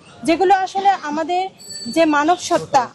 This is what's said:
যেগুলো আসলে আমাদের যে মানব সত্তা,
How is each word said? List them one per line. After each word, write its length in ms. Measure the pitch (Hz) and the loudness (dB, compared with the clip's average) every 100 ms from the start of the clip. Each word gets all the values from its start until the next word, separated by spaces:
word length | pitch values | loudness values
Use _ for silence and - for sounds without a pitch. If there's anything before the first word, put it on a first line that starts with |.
| - - | -20 -10
যেগুলো 320 | 240 320 370 381 | -2 2 4 2
আসলে 340 | 381 392 392 | 2 0 0
আমাদের 600 | 381 294 294 330 359 381 - - - 240 | 0 -2 -6 -2 -2 -4 -8 -20 -16 -6
যে 180 | 311 330 | 0 2
মানব 320 | 294 302 349 | 2 2 0
সত্তা, 520 | - 339 - - 233 | 0 -4 0 -2 -2